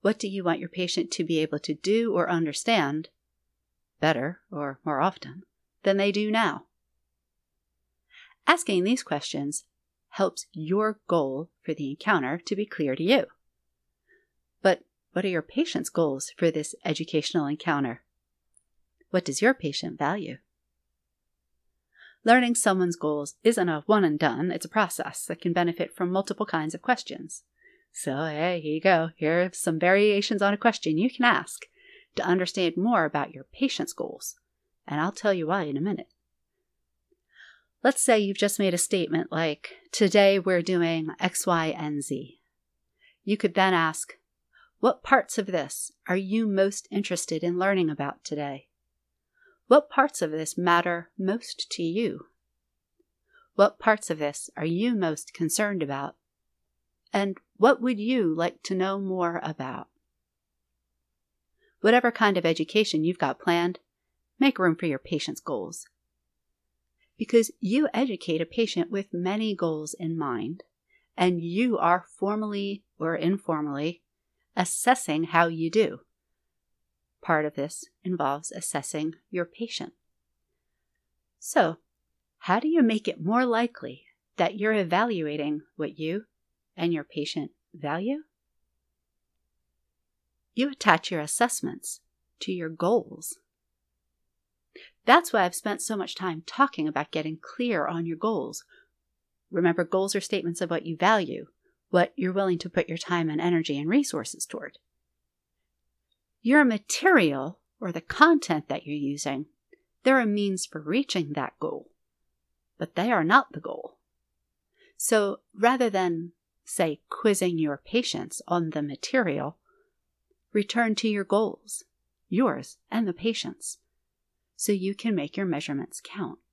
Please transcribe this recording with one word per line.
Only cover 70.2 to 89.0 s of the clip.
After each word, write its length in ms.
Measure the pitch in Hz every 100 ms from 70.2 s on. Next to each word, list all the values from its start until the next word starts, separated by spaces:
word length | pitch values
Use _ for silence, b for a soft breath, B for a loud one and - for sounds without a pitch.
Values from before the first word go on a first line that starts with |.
| 143 117 107 180 - _ _ _ _ -
and 240 | 180 175
you 360 | 170 180 247 214
are 280 | 170 175 - -
formally 720 | 196 214 214 202 202 196 _ _
or 180 | 160 165
informally 840 | 165 196 - 156 151 139 156 170 _ _ _ _ _ -
assessing 720 | 180 - - 254 - 156 165
how 220 | 170 170
you 220 | 165 165
do. 300 | 208 208 - _ _ _ _ _ _ _ _ _ _ _ _
Part 220 | - 156
of 120 | 151 -
this 280 | 143 - - _
involves 480 | 185 180 139 143 -
assessing 640 | 180 - 147 - 156 156 160 _
your 140 | 180
patient. 500 | 170 - 226 - - _ _ _ _ _ _ _ _ _ _ _ _ _ _ _
So, 400 | - - 170 165 _ _ _ _ _ _
how 220 | - 202
do 80 | 311
you 120 | 330
make 280 | 233 220 -
it 100 | -
more 260 | 160 233 254
likely 600 | 226 240 - 131 127 _ _ _ -
that 200 | 175 196
you're 160 | 214
evaluating 920 | 214 175 175 240 196 151 147 147 151 - -
what 240 | 151 -
you 260 | 156 196 226 _ _ _ _ -
and 160 | 170
your 100 | 165
patient 480 | 139 156 143 160 139 _ _
value? 500 | 165 143 160 214 294 311 _ _ _ _ _ _ _